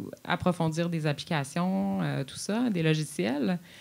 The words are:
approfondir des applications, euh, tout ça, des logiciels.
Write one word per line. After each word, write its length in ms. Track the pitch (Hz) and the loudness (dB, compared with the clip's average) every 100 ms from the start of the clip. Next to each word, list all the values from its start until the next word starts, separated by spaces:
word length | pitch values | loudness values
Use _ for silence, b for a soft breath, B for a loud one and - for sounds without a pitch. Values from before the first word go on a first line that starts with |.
| - - | -8 -8
approfondir 640 | - 175 180 170 160 156 170 | -4 0 2 2 0 0 0
des 180 | 170 151 | 0 0
applications, 920 | 147 - 156 139 170 180 196 196 190 | 0 0 -2 0 -2 0 0 0 0
euh, 220 | 156 139 | 0 0
tout 120 | 135 - | -4 -6
ça, 320 | - 214 247 | -2 0 2
des 120 | 180 | 2
logiciels. 760 | 160 156 151 - 196 285 214 175 B B | 4 2 0 -2 0 2 2 0 B B